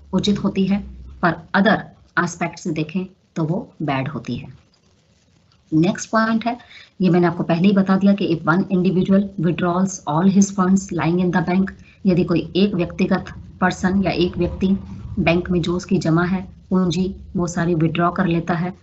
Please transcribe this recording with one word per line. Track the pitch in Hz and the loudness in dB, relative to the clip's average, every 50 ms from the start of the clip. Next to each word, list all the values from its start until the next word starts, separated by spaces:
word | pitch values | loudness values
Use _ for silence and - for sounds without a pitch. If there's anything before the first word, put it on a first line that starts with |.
| - - - | -10 -4 -2
उचित | 185 - 208 202 - - | -2 0 0 0 0 -2
होती | 196 - 196 190 | -2 0 0 0
है | 190 196 202 - - - - - - - - | 0 0 -2 -4 -6 -14 -16 -18 -18 -8 -2
पर | - 170 165 - - - - | -2 -2 -2 -2 -6 -4 0
other | 196 196 220 175 - - - - - - _ - 170 175 | 2 4 4 2 0 -2 -8 -18 -20 -20 _ -4 -4 -4
aspect | 165 - - 175 170 - - | -4 -4 -4 -6 -6 -6 -6
से | - 180 | -6 -6
देखें | 151 156 151 - - 185 185 - - _ _ _ - | -4 -4 -4 -4 -4 -6 -6 -8 -10 _ _ _ -6
तो | 175 160 | -4 -2
वो | 147 175 214 - - - - | -2 -2 -4 -6 -8 -10 -6
bad | 160 147 135 135 131 - | -4 -2 -2 -2 -2 -4
होती | - 113 - - 120 | -6 -8 -8 -8 -8
है। | 117 - - - - _ _ _ _ _ _ _ _ _ _ _ _ _ _ _ _ _ _ _ _ _ - 160 | -8 -8 -12 -18 -20 _ _ _ _ _ _ _ _ _ _ _ _ _ _ _ _ _ _ _ _ _ -2 2
Next | 156 165 196 233 - - - | 2 2 2 0 -2 -4 -2
point | 233 220 220 226 226 226 226 | 0 0 2 2 0 0 0
है, | 233 247 - - - - - - - _ - | -2 -4 -6 -8 -18 -20 -20 -20 -12 _ 0
ये | 185 180 | 2 4
मैंने | 165 180 175 170 | 4 4 4 2
आपको | 170 - 156 | 2 0 -2
पहले | 156 170 170 180 202 | 0 0 2 4 4
ही | 196 | 4
बता | 196 190 190 190 190 | 4 4 4 2 4
दिया | 196 202 196 | 4 4 4
कि | 196 185 - 165 | 4 2 -2 -2
if | 156 - 151 160 | -2 0 2 2
one | 190 - - | 2 2 0
individual | 196 180 180 190 160 185 180 196 196 196 202 196 - - | 0 0 2 2 2 2 2 4 4 2 2 0 -2 -2
withdrawals | 156 180 160 - 180 175 175 185 190 190 - - - 170 | 0 0 0 0 0 0 0 0 0 -2 -2 -6 -6 -2
all | 147 160 190 196 185 | 0 2 2 4 6
his | 202 196 - - | 6 4 4 2
funds | 190 180 185 196 190 - - 170 | 0 2 2 2 2 0 -2 -4
lying | 160 139 160 175 180 180 | -2 0 0 0 2 2
in | 180 | 2
the | 165 180 170 190 | 0 0 0 0
bank, | 180 190 190 - - - - - - - - | 2 0 0 0 -4 -10 -20 -20 -12 -4 0
यदि | 190 175 165 180 | 2 2 2 2
कोई | - 170 160 - - - | 2 0 -2 -2 -2 0
एक | 180 202 208 208 | 0 0 2 0
व्यक्तिगत | 175 170 - - - 185 - 190 - - - - - - - - - | -2 -4 -4 -2 -2 -2 0 0 -2 -2 -6 -14 -16 -16 -16 -6 -2
person | 185 180 156 - - 180 185 196 190 | -2 -2 0 0 -2 0 0 0 0
या | 165 | 0
एक | - - 175 185 - - | 0 0 -2 -2 -2 -2
व्यक्ति | 175 170 - - 196 190 196 190 - - - - - - - - | -4 -4 -2 -2 0 0 0 -2 -4 -8 -14 -14 -12 -8 -4 -2
bank | 160 160 170 180 175 185 | 0 2 2 0 0 0
में | 180 175 | 0 0
जो | 151 170 175 | 0 0 -2
उसकी | 180 180 - 196 175 | -4 -2 0 -2 0
जमा | - 165 160 170 180 | 2 2 2 2 2
है | 175 190 185 196 - - - - - | 0 -2 -4 -4 -8 -16 -16 -6 -2
पूंजी, | 190 185 185 180 156 185 185 196 - - - - - | 0 0 2 0 0 0 -2 -4 -6 -8 -12 -8 -4
वो | 175 175 170 | -4 -4 -2
सारी | - 175 170 175 180 | -2 -2 0 0 2
विड्रॉ | 156 165 156 156 170 175 175 | 2 0 0 2 2 0 0
कर | 175 - 175 | 2 0 0
लेता | 165 165 165 165 185 175 | 0 0 0 0 -2 -2
है, | 160 180 202 - - | -2 -2 -4 -6 -10